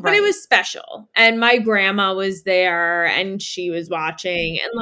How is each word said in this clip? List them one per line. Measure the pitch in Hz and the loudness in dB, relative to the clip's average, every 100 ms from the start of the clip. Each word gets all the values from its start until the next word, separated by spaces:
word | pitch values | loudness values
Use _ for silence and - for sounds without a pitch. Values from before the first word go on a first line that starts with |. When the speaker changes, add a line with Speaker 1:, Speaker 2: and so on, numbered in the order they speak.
Speaker 1:
but | 277 | 2
it | 415 | 2
Speaker 2:
right. | |
Speaker 1:
was | 403 392 | 2 0
special. | - 214 185 - - 220 - - | 2 2 2 -6 -14 -16 -4 4
And | 226 226 | 4 4
my | 233 247 | 4 2
grandma | 220 208 196 202 196 | 2 2 2 2 0
was | 190 196 190 | 0 -2 -4
there | 190 185 185 170 170 175 170 | 0 2 2 2 0 0 0
and | 117 190 196 | 0 -2 -6
she | - - 175 | -8 -8 -6
was | 170 170 | -4 -4
watching | 170 160 165 185 175 165 165 | -6 -6 -6 -4 -4 -4 -4
and, | - 233 | -6 -4